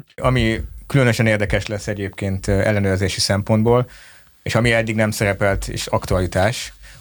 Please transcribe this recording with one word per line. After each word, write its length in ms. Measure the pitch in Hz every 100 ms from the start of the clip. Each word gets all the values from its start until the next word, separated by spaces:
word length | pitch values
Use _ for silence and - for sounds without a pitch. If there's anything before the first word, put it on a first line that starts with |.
| - -
Ami 440 | 131 127 113 110 - - -
különösen 400 | 143 123 113 113
érdekes 400 | 107 101 107 -
lesz 200 | 104 -
egyébként, 600 | 101 98 - 98 95 -
ö, 60 | 98
ellenőrzési 600 | 98 104 101 92 95 -
szempontból, 680 | - 101 - 110 110 120 123 - - - _ _
és 120 | -
ami 180 | 113 120
eddig 220 | 117 113
nem 160 | 110 107
szerepelt, 580 | - 104 98 101 98 -
és 180 | - -
aktualitás, 840 | 113 - 95 90 95 98 120 - - - -